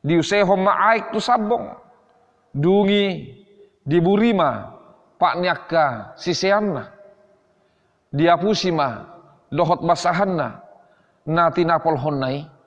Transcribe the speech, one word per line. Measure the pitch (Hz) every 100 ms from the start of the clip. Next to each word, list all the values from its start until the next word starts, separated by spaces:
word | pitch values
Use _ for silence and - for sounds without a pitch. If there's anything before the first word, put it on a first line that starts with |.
Diusehon | 143 165 156 202 185 196
ma | 190 175 202
aik | 226 -
tu | 214
sabong. | 226 240 208 240 - - _ _ _ _ _ _ _
Dungi | 139 160 196 196 202 196 165 131 - _ _ - _ -
diburima | 165 170 208 233 202 151 110 98 - - _ _
pak | _ 175 165
nyaka | 180 165 - 165 147 117 104 -
siseanna. | 180 165 190 202 208 143 107 - - _ _ _ _ _ _ _ _ _ _
Diapusi | 139 170 170 196 208 185
ma | 160 135 107 - - _ _ _
dohot | 147 165 175
basahanna. | 170 165 175 170 196 175 123 - - - _ _ _ _
Nati | - 160 170 170
napolhon | 165 160 165 147 151 143
nai. | 131 143 156 _